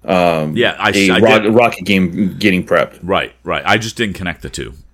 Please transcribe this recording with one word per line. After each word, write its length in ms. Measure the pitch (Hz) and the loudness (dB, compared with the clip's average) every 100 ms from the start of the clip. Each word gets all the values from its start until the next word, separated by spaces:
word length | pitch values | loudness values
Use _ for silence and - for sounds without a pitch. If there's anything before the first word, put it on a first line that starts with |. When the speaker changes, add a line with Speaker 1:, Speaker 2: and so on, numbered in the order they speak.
Speaker 1:
um, 520 | - 92 87 82 78 82 | -2 0 2 0 -4 -2
Speaker 2:
Yeah, 180 | 113 76 | -2 0
I 120 | 104 | 0
Speaker 1:
a 20 | |
Speaker 2:
s-, 180 | 98 98 | 2 2
I 80 | 107 | 4
Speaker 1:
rock-, 220 | 110 110 | 4 4
Speaker 2:
did. 120 | 104 | 4
Speaker 1:
rocket 300 | 110 117 - | 4 2 -2
game 520 | 92 98 92 87 98 - | -2 0 0 -2 -4 0
getting 260 | 101 92 | 0 0
prepped. 340 | 82 87 - - | 0 0 0 -6
Speaker 2:
Right, 300 | 87 92 67 _ | -4 -2 -4 _
right. 180 | 85 80 73 | -6 -4 0
I 100 | 107 | 0
just 180 | 113 - | -2 -6
didn't 180 | 110 90 | -6 -4
connect 240 | 90 82 | -8 -8
the 60 | - | -12
two. 220 | - 58 65 - | -10 -12 -14 -20